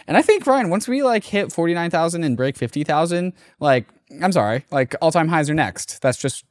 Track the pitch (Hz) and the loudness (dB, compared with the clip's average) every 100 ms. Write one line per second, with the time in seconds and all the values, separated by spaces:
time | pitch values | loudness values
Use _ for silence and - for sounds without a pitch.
0 | - 196 - 415 - 262 196 190 226 262 | 0 2 4 2 2 2 2 -2 -2 0
1 | 262 220 - 202 202 - 170 170 170 170 | 2 0 0 -4 -2 -2 -2 0 0 0
2 | 165 170 160 117 131 - 120 147 147 151 | 0 0 -2 0 -2 -2 -6 -4 -2 0
3 | 170 175 180 - _ _ 147 127 - _ | 0 -2 -4 -8 _ _ 2 2 0 _
4 | _ - 185 175 104 117 - 143 127 - | _ -4 0 2 2 -2 -2 -2 -2 0
5 | 160 165 160 165 147 156 113 - - - | 0 2 2 0 0 0 -2 -4 -12 -4
6 | 131 120 139 - - | -2 -2 -4 -6 -6